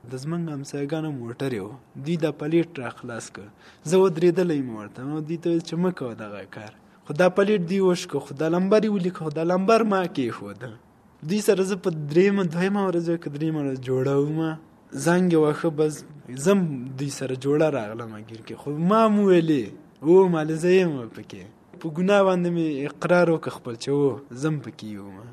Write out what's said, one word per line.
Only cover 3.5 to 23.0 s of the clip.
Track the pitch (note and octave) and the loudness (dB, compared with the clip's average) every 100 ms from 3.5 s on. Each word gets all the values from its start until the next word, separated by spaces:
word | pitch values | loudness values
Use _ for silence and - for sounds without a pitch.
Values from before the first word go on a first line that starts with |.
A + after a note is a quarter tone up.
| _ - _ D3+ | _ -20 _ 0
زه | F#3 | 4
ودرېدلی | F#3+ D#3+ F3 E3 F3 D3+ | 4 4 2 4 0 0
یم | B2+ G#2+ | -4 -8
ورته. | G#2 - C3+ | -12 -12 -8
ما | D3+ D#3 | -8 -6
دوی | E3 | -4
ته | E3+ | -2
ویل | E3+ E3+ | -2 -2
چې | E3 | -2
مه | F3+ F3 | -2 -2
کوه | B2+ A2+ | -8 -8
دغه | G#2+ G2+ G2 - | -12 -14 -14 -16
کار. | G#2+ - _ _ | -16 -20 _ _
خو | - D3 | -10 2
دا | F3+ F#3+ | 4 4
پلیټ | G3+ G#3+ E3 | 2 2 0
دوی | G3 F#3 | 2 2
وشکو، | F3 - C#3 - | 2 -2 -6 -6
خو | C#3 | -4
دا | D#3+ | 0
لمبر | F3 F#3+ G#3+ | 0 4 4
یې | G#3+ | 4
ولیکه، | G3+ F3+ F3+ | 0 -2 -4
خو | D#3 D3+ | -6 -2
دا | E3+ | 0
لمبر | F#3 F#3+ A3+ A3 | 2 4 4 4
ما | F#3+ F3 | 0 0
کېښوده. | - A#2+ - G#2 G2+ B2 G#2+ _ _ _ _ D3+ | -2 -4 -4 -14 -14 -16 -18 _ _ _ _ -4
دوی | G#3 G#3 | 0 2
سره | F#3 F#3+ | 2 0
زه | G3 | -2
په | F#3 D#3+ D3 | -4 -4 0
درېیمه، | D#3+ G3 G3+ F3+ | 4 4 4 0
دویمه | E3 F#3+ G3+ F#3+ | 0 0 0 0
ورځ | F3 E3+ E3+ | 0 -2 -4
که | D#3 | -6
درېیمه | C#3+ D#3+ D#3 | -4 -4 -2
ورځ | C#3 C3 B2+ | -4 -6 -4
جوړه | C3 C3 C#3 | -2 2 2
وم. | D3 D#3 D#3+ D#3+ - _ _ C3+ | 0 -2 -4 -6 -16 _ _ -4
زنګ | D3+ F3+ F#3 | 2 2 4
یې | E3 | 4
واښه، | D3+ D3+ E3+ D3+ | 2 2 -2 0
بس | D#3 D3 - - - B2+ | -2 -2 -16 -20 -14 -4
زه | D#3 | 2
هم | G3+ E3+ C3+ B2+ C3 | 2 2 -4 -8 -8
دوی | C#3+ - | -8 -6
سره | C3 B2+ | -6 -4
جوړه | C#3 D3 D#3 C#3 | 0 2 2 0
راغلم | G#2 A2+ A#2 G#2+ G#2+ | -6 -10 -12 -14 -16
ګیر | A2 - | -18 -14
کې. | A2 | -12
خو | C#3+ D3 E3+ | -8 -2 2
ما | A3 A3 | 4 4
هم | G#3 | 4
ویلې، | G3+ F3 D#3+ D3 G#2 - - _ | 6 6 4 0 -2 -12 -20 _
و | C#3+ F#3 F#3+ | 6 6 6
مالې | E3 D#3 D#3+ | 2 -2 0
زه | F3 F#3 | 4 4
یم | F3 C#3 A2+ - | 4 -2 -8 -14
پکې. | - G2+ F#2+ _ _ - | -16 -16 -18 _ _ -10
په | E3+ D3+ | -8 -2
ګناه | F#3 G3+ F#3+ | 2 4 4
باندې | F3+ F3 E3+ | 2 0 0
مې | D#3+ C#3 C#3+ | -2 -2 -6
اقرار | - | -6